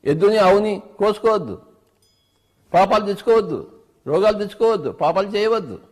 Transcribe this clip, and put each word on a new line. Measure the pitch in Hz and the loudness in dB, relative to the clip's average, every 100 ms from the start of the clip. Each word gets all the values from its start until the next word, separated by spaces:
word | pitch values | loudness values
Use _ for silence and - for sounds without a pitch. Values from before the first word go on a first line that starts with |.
ఎద్దుని | - 156 202 220 | -2 0 2 4
ఆవుని | 190 202 214 202 - - | 4 4 2 -4 -10 -4
కోసుకోవద్దు, | 208 214 226 214 135 90 - _ _ _ _ _ _ _ _ _ _ | -2 0 0 0 -4 -12 -16 _ _ _ _ _ _ _ _ _ _
పాపాలు | 170 190 214 202 | 0 2 0 -2
తెచ్చుకోవద్దు, | 196 - 226 190 127 - - _ _ - | -4 2 2 2 -8 -10 -20 _ _ -4
రోగాలు | 156 214 208 | 0 0 0
తెచ్చుకోవద్దు, | 202 - 226 214 139 | -6 -2 0 0 -4
పాపాలు | - 151 170 196 208 | -2 -2 0 -2 -2
చేయవద్దు. | 214 226 156 90 _ | 0 -2 -4 -16 _